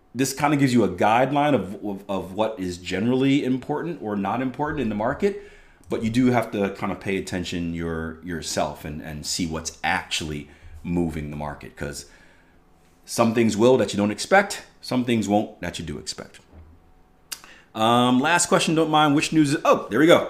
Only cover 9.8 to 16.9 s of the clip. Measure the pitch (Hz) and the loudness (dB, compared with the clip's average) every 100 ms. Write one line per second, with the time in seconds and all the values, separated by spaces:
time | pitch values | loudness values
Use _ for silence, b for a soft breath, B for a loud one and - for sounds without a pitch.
9.8 | 78 92 - - 78 76 71 b b b | -2 -2 -4 -6 -6 -8 -10 b b b
10.8 | 90 87 85 80 76 73 73 71 - - | -4 0 0 -4 -8 -8 -10 -10 -14 -12
11.8 | 71 69 - b b b b b _ _ | -10 -10 -16 b b b b b _ _
12.8 | _ _ - - 113 117 113 98 120 127 | _ _ -8 0 2 4 2 4 6 6
13.8 | 104 98 104 104 - 190 202 - - _ | 4 0 0 -2 2 4 4 -2 -14 _
14.8 | - 127 120 117 101 104 107 - 87 - | -6 -4 0 0 2 2 0 -6 -10 -8
15.8 | 82 67 - - - - _ - - - | -8 -10 -10 -12 -14 -18 _ -20 -20 -20
16.8 | _ | _